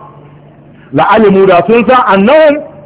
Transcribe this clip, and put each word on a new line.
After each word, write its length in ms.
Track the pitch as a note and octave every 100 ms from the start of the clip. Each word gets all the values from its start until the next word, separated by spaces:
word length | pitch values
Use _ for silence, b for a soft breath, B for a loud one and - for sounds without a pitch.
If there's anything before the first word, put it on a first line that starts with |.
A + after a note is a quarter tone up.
| - - - - - - - - B
La 120 | C3+ F3+
alimu 340 | A3 G#3 F#3+ F#3+
da 120 | F3 F#3+
sun 160 | A#3 A#3
san 120 | B3+ B3
annahum 560 | G3 G#3 D#4 D#4 D4 - -